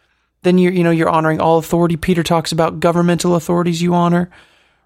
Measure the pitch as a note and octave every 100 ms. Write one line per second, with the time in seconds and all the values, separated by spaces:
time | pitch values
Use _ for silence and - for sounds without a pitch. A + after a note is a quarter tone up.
0 | _ _ _ _ F3+ F3+ F3+ F#3 E3+ E3
1 | E3 E3 D#3 D#3 D#3+ E3 D#3 E3+ E3+ E3
2 | F#3 E3+ D#3 E3+ - D#3+ D#3+ D#3+ E3+ E3+
3 | F3 E3+ F3+ E3+ E3+ F3 F3 E3 F3 F3
4 | F3 F3 F3+ - _ _ _ _